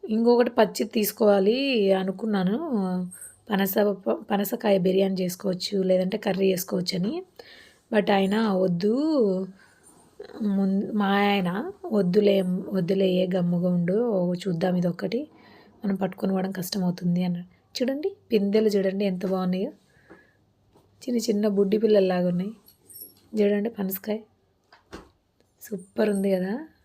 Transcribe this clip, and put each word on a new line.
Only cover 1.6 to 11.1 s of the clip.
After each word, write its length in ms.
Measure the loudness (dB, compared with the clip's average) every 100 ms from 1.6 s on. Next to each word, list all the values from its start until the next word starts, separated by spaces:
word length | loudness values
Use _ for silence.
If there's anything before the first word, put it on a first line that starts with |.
| 2 2 4
అనుకున్నాను, 640 | 2 0 -4 -2 0 0 -2 -2 -2 -2 -4 -6 -12 -20 -20 -4
పనస, 260 | -2 0 2 0 0 -4 -4 -2
పనసకాయ 460 | -2 -2 -2 2 2
బిర్యానీ 380 | 4 2 2 0
చేసుకోవచ్చు, 600 | -4 -4 -4 -4 -4 -2
లేదంటే 340 | 2 2 2 -2
కర్రీ 300 | -2 0 0
చేసుకోవచ్చు 460 | 0 -2 -4 -4 -2
అని. 160 | -4 -4 -10 -20 -20 -20 -20 _ _
But 160 | 0 2
ఆయన 240 | 2 2 0 0
వద్దు, 400 | 2 2 2 0 2 2 2 2 0 -4 -12 -20 _ -20 -20 _ _ -20 -6 -2
ముం-, 380 | 0 2 0 -2
మా 160 | 0 2